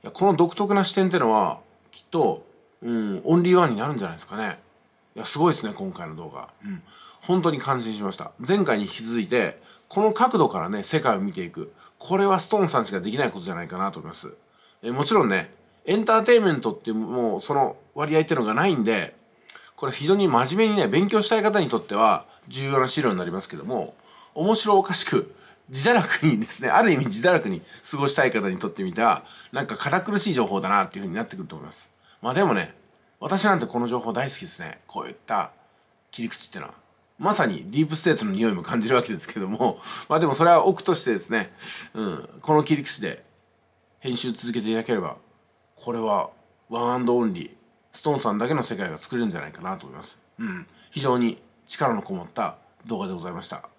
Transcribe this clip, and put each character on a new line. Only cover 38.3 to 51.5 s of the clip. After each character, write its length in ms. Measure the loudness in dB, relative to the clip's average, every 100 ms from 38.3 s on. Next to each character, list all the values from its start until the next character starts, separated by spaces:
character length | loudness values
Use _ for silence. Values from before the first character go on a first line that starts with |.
匂 160 | 0 0
い 60 |
も 100 | 0
感 160 | -2 -2
じ 80 | 2
る 80 | 2
わ 80 |
け 80 | 2
で 80 | -8
す 80 | -8
け 120 | -8
ど 80 | -6
も、 300 | 0 0 0 -12 -14 0
ま 80 | 2
あ 40 |
で 60 | 2
も 80 |
そ 120 | 4 8
れ 60 |
は 140 | 8 6
奥 180 | 2
と 120 | 0 0
し 80 |
て 80 | 0
で 80 | -2
す 100 | 0
ね、 220 | -2 -2 -10 -14 -14 -12
う 80 | -8
ん、 280 | -6 -6 -12 -12
こ 120 | 2
の 100 | 2
切 140 | 4 -2
り 60 |
口 180 | -2 -6
で 240 | -8 -8 _ _ _ _ _ _ _ _
編 160 | -6 -4
集 160 | -4
続 220 | -6 -4
け 80 | -4
て 80 | 0
い 20 |
た 60 | -2
だ 40 | 0
け 80 |
れ 80 | -2
ば、 160 | -2 -10 _ _ _ _ _ _
こ 160 | -8
れ 80 | -4
は 300 | 0 0 -2 -10 _ _ _
ワ 140 | -4
ン 100 | -2
ア 40 | 0
ン 80 | 2
ド 120 | 2
オ 80 | 0
ン 80 |
リ 80 | -4
ー、 100 | -10 -18 _ _ _
ス 120 | -6
ト 100 | -2
ー 20 | 0
ン 40 |
さ 100 | 0
ん 60 | 0
だ 100 | 0
け 60 |
の 100 | -2
世 140 | -2 -6
界 120 | -6
が 80 | -8
作 180 | -6 -4
れ 60 |
る 60 | -2
ん 40 |
じ 60 | -4
ゃ 40 |
な 80 | -10
い 20 |
か 100 | -12
な 140 | -10 -10
と 100 | -12
思 80 |
い 40 | -18
ま 60 | -20
す。 120 | -20 _ -12
う 40 |
ん、 220 | -10 -10 -14 _ _
非 100 | -4
常 160 | 0 2
に 240 | 2 -2 _